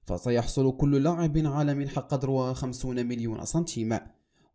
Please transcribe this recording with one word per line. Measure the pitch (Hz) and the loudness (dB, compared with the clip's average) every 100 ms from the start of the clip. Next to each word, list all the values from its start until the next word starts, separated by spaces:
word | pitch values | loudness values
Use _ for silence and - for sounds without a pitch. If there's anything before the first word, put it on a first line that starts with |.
فسيحصل | - 90 123 117 113 143 131 131 | -6 -4 2 2 2 2 2 4
كل | 143 139 | 2 4
لاعب | 147 170 165 156 | 2 2 2 2
على | 156 143 147 | 2 2 0
منحة | 139 139 139 | 0 -2 -4
قدرها | - 139 131 131 127 | -2 -2 0 0 0
خمسون | 127 131 120 131 123 120 | -2 -6 -4 -4 -2 -2
مليون | 120 113 110 - | -2 -4 -4 -2
سنتيم، | 165 170 - 113 113 - _ _ _ _ | -2 -2 -2 -2 -2 -4 _ _ _ _